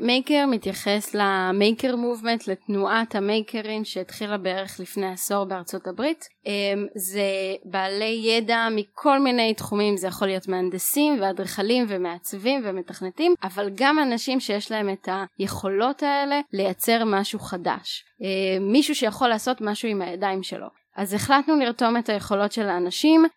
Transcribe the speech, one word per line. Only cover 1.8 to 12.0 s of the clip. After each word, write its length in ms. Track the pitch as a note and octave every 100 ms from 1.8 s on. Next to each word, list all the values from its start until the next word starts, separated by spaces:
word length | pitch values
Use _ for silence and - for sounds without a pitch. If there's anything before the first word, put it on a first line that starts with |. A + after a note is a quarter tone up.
| C4 B3
מובמנט, 520 | A#3+ A#3 A3+ A3+ G#3
לתנועת 640 | F#3+ - G3+ G3 A3 A3+
המייקרים 720 | G#3 G3 A3 G#3+ A3+ G#3+ G#3+
שהתחילה 520 | G#3 F#3 F3+ - G#3 G#3
בערך 440 | F#3 F#3 G3 -
לפני 260 | F3+ G3+ F#3+
עשור 380 | F#3 - G3+
בארצות 420 | G3 F#3 E3+ F#3+ F#3
הברית. 420 | F#3 C#4 E4 - _ -
אה, 60 | G3+ G3+ G3 G3+
זה 280 | G#3 F#3+ G3+ G3 F#3+ F#3+ G3
בעלי 580 | - F#3+ F#3+ G3+ A3 A3+
ידע 440 | A3+ A3+ A3 A#3 A3+
מכל 480 | G#3+ G#3 - D4+ C4+
מיני 360 | C4+ B3 A3+
תחומים, 420 | A3 - G3+ G#3 G3
זה 100 | F#3
יכול 220 | F#3+ G3
להיות 200 | F#3+ F#3+
מהנדסים 680 | F#3 F#3 F#3 - C#4+ D4+ C#4
ואדריכלים 640 | F#3+ F#3 G3 - G3+ B3+ A#3
ומעצבים 760 | F#3+